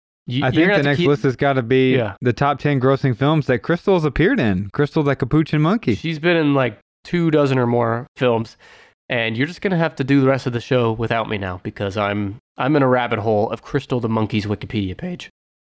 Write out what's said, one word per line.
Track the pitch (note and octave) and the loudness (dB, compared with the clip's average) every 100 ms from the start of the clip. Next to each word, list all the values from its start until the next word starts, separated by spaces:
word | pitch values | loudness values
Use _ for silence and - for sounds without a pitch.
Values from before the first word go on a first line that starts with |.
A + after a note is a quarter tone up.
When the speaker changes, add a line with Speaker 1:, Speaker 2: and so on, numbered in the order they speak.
| _ _ - | _ _ -8
Speaker 1:
you, | B2+ C3 | -2 0
Speaker 2:
I | |
Speaker 1:
you're | |
Speaker 2:
think | A#2 | 2
Speaker 1:
gonna | G3 | 2
Speaker 2:
the | |
Speaker 1:
have | G3 | 2
to | C#3+ | 2
Speaker 2:
next | C#3+ | 2
Speaker 1:
keep | C#3+ | 2
Speaker 2:
list | C#3+ | 2
has | C#3 A#2+ | 0 0
gotta | C#3+ C3 | 0 0
be | A#2 C3 C3 C3 | 2 2 4 2
Speaker 1:
Yeah. | G#2+ - | -2 -4
Speaker 2:
the | B2 | -4
top | - C#3+ C#3 | 0 0 0
ten | D3 C#3 | 0 2
grossing | C3 C#3 C3+ A2+ | 2 2 0 0
films | C#3 D#3+ - | 0 2 2
that | B2 | 0
Crystal's | - E3+ - F3+ D3+ | 0 -2 0 2 2
appeared | B2 F3 C4 | 2 2 2
in. | A2+ F#2 G2+ | 0 0 -2
Crystal | - D3 D#3+ | -2 -2 0
the | C#3+ C3 | 0 -2
Capuchin | A#2+ D#3 E3 D3+ | 0 0 2 0
Monkey. | D#3 A3+ - G2+ | 0 0 0 -2
Speaker 1:
She's | D#3+ D#3 | -4 -4
been | E3+ E3+ | 0 2
in, | D3 | 2
like, | C#3 B2 G#2 _ _ | 2 0 -4 _ _
two | - F3 E3 | -6 0 2
dozen | D3+ C#3 C3 | 4 4 2
or | A#2+ | 2
more | A#2+ A2+ A#2 - - | 2 0 -2 -6 -2
films, | B2+ A2+ A2+ - - - - _ - | 0 0 -2 -12 -20 -20 -20 _ -6
and | B2 A2+ A2+ | -4 -2 -2
you're | D3+ | -4
just | E3+ | -4
gonna | G3+ E3+ | -2 0
have | D#3+ - | 0 -2
to | |
do | C3 C#3 | 2 4
the | C3 | 4
rest | C3+ C3 | 2 -2
of | |
the | A#2+ | -4
show | - B2+ A#2 | 0 0 0
without | A2 A2+ A2+ G#2 | 0 -2 -2 -2
me | G#2 | -4
now | G2 F2+ | -6 -8
because | G2 - G2+ G#2 | -10 -6 -4 -2
I'm, | G2+ G2+ G2+ A2 _ - | -2 -2 -4 -8 _ -4
I'm | B2+ D3+ | 0 2
in | |
a | C3 | 2
rabbit | B2+ A#2+ A2+ | 2 0 -2
hole | A2 G#2 A2 | 0 0 0
of | A2 | -4
Crystal | - C#3+ - B2 | -6 -6 -4 -4
the | A2+ | -2
Monkey's | A2+ G#2+ G#2+ G2+ | -2 -2 -2 -4
Wikipedia | G#2 G2 A2 F#2+ F#2 | -6 -6 -6 -6 -6
page. | F3+ F3+ - _ _ _ | -10 -12 -14 _ _ _